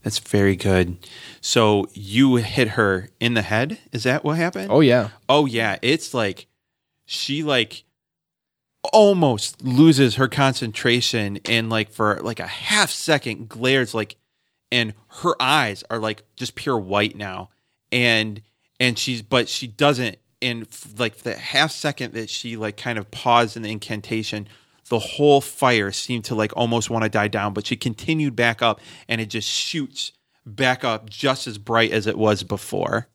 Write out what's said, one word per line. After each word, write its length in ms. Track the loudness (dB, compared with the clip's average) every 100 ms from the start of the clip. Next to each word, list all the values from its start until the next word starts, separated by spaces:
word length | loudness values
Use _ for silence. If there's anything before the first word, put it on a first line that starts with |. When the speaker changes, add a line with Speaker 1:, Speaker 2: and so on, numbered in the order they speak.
Speaker 1:
That's 160 | -6 -6
very 380 | -2 2 2 2
good. 400 | 2 2 2 -4 -14 -20 -20 -12
So 480 | -2 2 4 2 -2
you 420 | -10 -4 2 4 4
hit 320 | 0 -2 -2
her 380 | 2 0 0 -6 _
in 140 | -2
the 80 | -2
head? 360 | -2 -2 -2 -8 _
Is 100 | -6
that 220 | -2 -2
what 120 | -2 -2
happened? 340 | -4 -4 0
Speaker 2:
Oh, 100 | 4
yeah. 300 | 6 4 0 -10 2
Speaker 1:
Oh, 180 | 2 4
yeah. 320 | 0 -2 -2
It's 320 | 0 0 -2
like, 360 | -2 -2 -4 -16 _ _ _ _ _ _
she, 360 | -10 -6 -4
like, 400 | 0 0 0 -6 _ _ _ _ _ _ _ _ _ _ 2
almost 680 | 6 8 6 4 2 -4 -8
loses 540 | -2 6 8 8 4 4
her 100 | 0
concentration 1080 | 4 2 2 -6 -2 2 2 2 -2 -2 -6
and, 260 | 0 0 2
like, 200 | -2 -2
for, 280 | 0 0 0
like, 180 | -4 -8
a 60 | -10
half 440 | -8 -2 0 0
second 580 | -2 0 0 0 -10 -12
glares, 460 | -4 2 2 0
like, 220 | -4 -6 -8 _ _ _ _ _
and 220 | -2 -2 -6 _
her 320 | -6 -4 0
eyes 440 | 2 2 0 -6 -8
are, 100 | -6
like, 260 | -4 -6 _
just 220 | -12 -12 -8
pure 220 | -4 -2
white 360 | 0 0 0 -2
now. 340 | -12 -12 -16 _ _ _ _
And, 500 | 0 2 2 0 -6 _ _ _ _
and 180 | -2 -2
she's, 240 | -4 -6
but 260 | 0 0 0
she 200 | -6 -10
doesn't, 480 | 0 2 2 -2 -6 _ _
and 220 | -6 -6
f-, 360 | -12 -18 -20 -6
like, 200 | -6 -4
the 160 | -10 -8
half 340 | -2 2 2
second 440 | 0 -6 -6 -8
that 140 | -8 -8
she, 280 | -8 -8 -6
like, 200 | -8 -6
kind 220 | -6 -6
of 100 | -8
paused 440 | -6 2 4 4 -2
in 60 |
the 80 | -8
incantation, 800 | -8 -8 -10 -4 -6 -4 -8 -10 -18 _ _ -2
the 100 | -2
whole 420 | -2 2 6 6
fire 520 | 4 0 2 2 0
seemed 320 | -4 -6 -6
to, 100 | -4
like, 180 | -2 -2 0
almost 340 | 0 0 -2
wanna 180 | -2 0
die 200 | 0 0
down, 240 | -2 -4
but 120 | -6 -6
she 100 | -4
continued 580 | -4 -6 -4 -2 -2
back 260 | 0 0 2
up 180 | 0 0 -8 -20 -6
and 120 | -4
it 60 | -4
just 220 | -6 -4
shoots 640 | -4 -4 -6 -8 -8 -12 _ _ _
back 380 | -18 -2 0 0
up 240 | -2 -4 -6
just 380 | -4 -2 -2 -6
as 100 | -12
bright 340 | -2 2 2
as 140 | 2 -2
it 120 | 0
was 240 | 2 2
before. 640 | -2 -8 -6 -4 -2 -2 -4